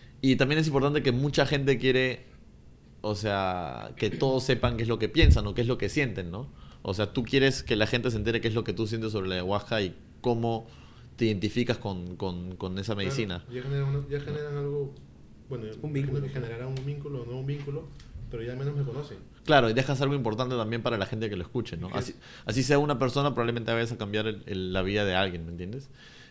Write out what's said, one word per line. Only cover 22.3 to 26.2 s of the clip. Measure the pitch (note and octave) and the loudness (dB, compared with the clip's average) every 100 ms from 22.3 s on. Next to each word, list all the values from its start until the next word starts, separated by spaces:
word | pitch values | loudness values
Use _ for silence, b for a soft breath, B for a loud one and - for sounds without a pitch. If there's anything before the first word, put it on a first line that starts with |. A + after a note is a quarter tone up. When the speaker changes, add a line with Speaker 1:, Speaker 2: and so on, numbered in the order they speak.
| B - | B -2
Speaker 1:
así | A#2+ | 0
sea | A#2+ C#3+ | 4 4
una | D3 B2 | 4 2
persona, | B2+ C#3+ C#3+ | 2 2 2
probablemente | B2 A#2 A#2 A2+ | 2 0 0 0
vayas | A#2 A#2 | 0 0
a | A2 | -4
cambiar | G2+ G#2+ A2 | -2 0 0
el, | G2+ - | -4 -6
el, | F#2+ F#2 | -4 0
la | F#2+ | 0
vida | F#2+ G#2 | 2 2
de | G2 | 2
alguien, | F#2 F#2+ F2 | 2 2 -2
¿me | E2 | -8
entiendes? | F2 F2+ C3 C#3 B B B | -8 -8 -10 -12 B B B